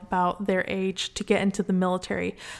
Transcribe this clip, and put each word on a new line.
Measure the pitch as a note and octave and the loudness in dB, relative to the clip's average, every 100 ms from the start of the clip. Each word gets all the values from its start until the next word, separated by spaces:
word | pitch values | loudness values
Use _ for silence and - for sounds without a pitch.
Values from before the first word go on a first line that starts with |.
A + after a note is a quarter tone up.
about | - F#3 F3+ - G3+ | -2 2 2 0 0
their | F#3 - | 0 0
age | F#3+ F#3+ F3+ - | 0 -2 -2 -6
to | - | -6
get | - G3+ | 2 4
into | G3 - | 4 0
the | F#3 | 0
military. | F#3 F#3 F#3 - F#3+ F3+ - - | 2 2 0 -2 -4 -4 -6 -14